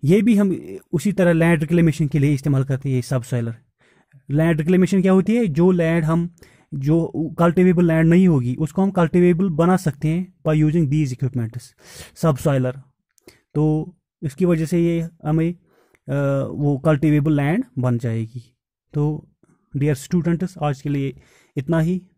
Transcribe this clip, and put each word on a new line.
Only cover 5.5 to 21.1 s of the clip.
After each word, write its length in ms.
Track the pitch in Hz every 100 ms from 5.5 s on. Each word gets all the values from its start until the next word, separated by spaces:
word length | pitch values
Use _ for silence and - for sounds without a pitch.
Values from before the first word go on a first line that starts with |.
| 143 175
लैंड 340 | 180 160 170 156
हम, 300 | 165 170 _ - _ _
जो 380 | 147 135 165 165 - 160 156
कल्टिवेबल 460 | 170 180 185 175 175
लैंड 240 | 160 165
नहीं 180 | 170 185
होगी 280 | 147 120 127
उसको 260 | 160 -
हम 100 | 190
कल्टिवेबल 580 | 196 165 180 175 170 196
बना 280 | 151 170 185
सकते 300 | 175 - 156
हैं 260 | 165 185 _ 156
by 80 | 156
using 240 | 151 165 147
these 300 | 151 147 123
equipments, 440 | 131 127 113 120 - _ - - - -
सबसॉइलर। 680 | 165 135 160 139 127 135 - _ _ _ - _ _
तो 420 | 151 156 156 170 - _ _
इसकी 220 | 156 - 180
वजह 200 | 165 160
से 140 | 175
ये 300 | 170 170 165 _ 151
हमें, 280 | 156 165
अ, 40 | 175 _ _ _ _ - 139 139 139 -
वो 280 | 95 147 139
कल्टिवेबल 560 | 160 147 156 151 143
लैंड 320 | 147 143 185 262 -
बन 180 | 123 120
जाएगी। 600 | 120 113 113 123 - _ _ _ _
तो 380 | 147 147 151 - _ _ _ _ 139
डियर 180 | 147 139
स्टूडेंट्स, 600 | - 175 160 165 180 -
आज 180 | 147 135
के 80 | 147
लिए 320 | 143 139